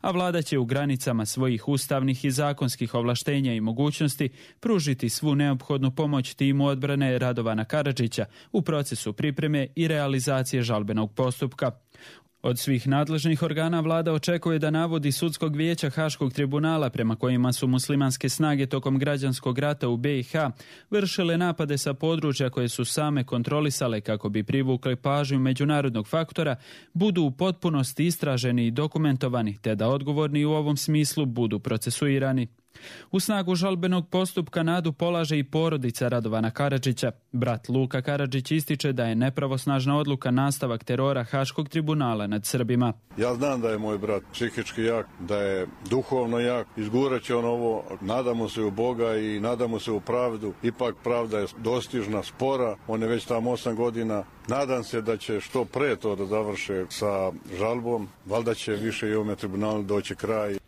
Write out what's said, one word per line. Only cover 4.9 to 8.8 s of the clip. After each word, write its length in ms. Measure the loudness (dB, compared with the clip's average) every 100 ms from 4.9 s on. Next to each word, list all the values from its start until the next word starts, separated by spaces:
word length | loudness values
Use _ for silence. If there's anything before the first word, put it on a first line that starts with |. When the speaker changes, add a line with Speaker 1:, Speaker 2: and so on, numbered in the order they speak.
| 0 -2
Speaker 1:
svu 260 | 0 2
neophodnu 560 | 4 4 2 0 0 0
pomoć 440 | 0 0 0 -2
timu 320 | 0 2 4 2
odbrane 520 | 2 0 2 2 2
Radovana 460 | 0 0 0 0
Karadžića 600 | 0 0 0 0 0 0 -6 -6 -4
u 100 | -2
procesu 500 | 0 0